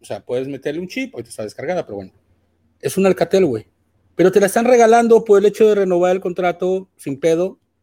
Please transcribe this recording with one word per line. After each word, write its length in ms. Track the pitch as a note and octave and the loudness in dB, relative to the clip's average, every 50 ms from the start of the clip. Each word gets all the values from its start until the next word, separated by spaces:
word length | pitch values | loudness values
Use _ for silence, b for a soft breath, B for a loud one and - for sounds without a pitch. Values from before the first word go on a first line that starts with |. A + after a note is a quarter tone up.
o 40 | _ | _
sea, 140 | - A2+ G2 | -14 -14 -14
puedes 260 | - - B2 B2+ C3 C#3 | -8 -6 -6 -6 -6 -6
meterle 340 | C#3 B2+ - D3+ D3 E3+ | -10 -10 -8 -8 -8 -8
un 60 | F#3 F3+ | -10 -10
chip, 240 | - B3+ C4+ B3+ - | -8 -8 -8 -8 -10
ahorita 160 | B2+ A#2 - | -14 -14 -14
está 140 | - - A2 | -12 -12 -12
descargada, 420 | G2+ - - - D#3 F#3 E3+ - | -12 -12 -10 -8 -6 -6 -6 -6
pero 100 | - G#2 | -8 -10
bueno. 160 | G2 F#2+ F#2 - _ _ _ _ _ _ _ _ _ _ _ _ _ | -12 -12 -14 -18 _ _ _ _ _ _ _ _ _ _ _ _ _
Es 160 | - C3+ - F#3+ | -8 -4 -2 0
un 80 | F#3+ | 2
Alcatel, 400 | F#3+ F3+ - E3+ - - G3 F#3 | 2 2 0 0 0 2 2 2
güey. 220 | D3 A#2 G#2+ - - _ _ _ _ _ _ _ _ _ | 0 -2 -6 -8 -14 _ _ _ _ _ _ _ _ _
Pero 140 | - E3 F#3 | 2 2 2
te 120 | F#3+ G3+ | 2 2
la 60 | G3 F#3+ | -2 0
están 180 | - A#3 A#3 | 0 0 2
regalando 580 | B3 B3+ A#3 A#3 A3 A3+ A#3 A#3 A3+ A3+ A3 A3+ | 2 4 4 6 6 4 4 4 4 4 4 4
por 160 | - G3+ G3 | 4 4 4
el 60 | G3+ | 4
hecho 240 | G#3 G3+ - A3 G#3+ | 2 2 2 2 2
de 60 | G#3 | 4
renovar 360 | G3+ G3 F#3 F3+ F3 F3+ F3+ | 2 0 0 0 0 2 0
el 100 | F#3 F#3+ | 0 -2
contrato 680 | G3 F#3 F3 - F3+ F3 F3 F3 F#3 F3+ F#3+ F#3+ F#3 - _ _ | -2 -6 -6 -2 -2 -2 -2 -2 -4 -4 -4 -4 -6 -12 _ _
sin 220 | - D3 C3+ C3+ | -10 -10 -8 -4
pedo. 360 | - E3 E3 E3 F3+ G3 G3 - _ _ _ _ | 0 0 0 0 -2 -4 -6 -12 _ _ _ _